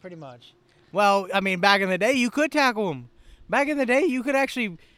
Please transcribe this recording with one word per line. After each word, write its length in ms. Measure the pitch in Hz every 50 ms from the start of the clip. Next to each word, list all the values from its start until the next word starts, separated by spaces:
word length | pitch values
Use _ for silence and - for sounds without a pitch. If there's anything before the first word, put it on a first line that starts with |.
pretty 140 | - 185 175
much. 360 | 160 151 131 123 120 - - _ _ _ _ _ _ _ _
Well, 360 | - 190 208 202 196 202 190 185 190
I 60 | 196
mean, 180 | 190 196 185 175
back 200 | 202 202 202 196
in 80 | 196 185
the 80 | 185 175
day, 140 | 196 240 285
you 160 | 254 240 233
could 200 | - 285 302 311
tackle 400 | - 302 277 254 220 214 208 180
him. 180 | 143 127 120 120 _ - - - - - -
Back 200 | - 196 254 285
in 100 | 285 302
the 80 | 285 262
day, 180 | 226 247 277 381
you 160 | 339 247 254 226
could 120 | 285 269
actually, 420 | 269 277 254 - 254 233 202 170 - - _ _